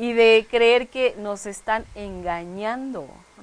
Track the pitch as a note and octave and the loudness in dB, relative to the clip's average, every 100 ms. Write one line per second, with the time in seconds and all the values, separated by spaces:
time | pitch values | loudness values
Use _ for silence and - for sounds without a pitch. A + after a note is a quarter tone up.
0 | A#3+ A#3 A3+ A3+ A3 A#3 A#3 B3 A#3+ C4 | -2 4 6 6 4 2 4 4 0 -2
1 | B3+ G#3 G#3 G3+ G#3 G3+ - A3 - G#3 | -2 -2 -8 -8 -10 -10 -4 -4 -6 -12
2 | G3+ F#3 F3 E3+ F3 F#3+ G#3+ B3+ C4+ G3 | -12 -8 -6 -6 -8 -8 -6 -6 -8 -10
3 | C3+ - _ - | -12 -18 _ -20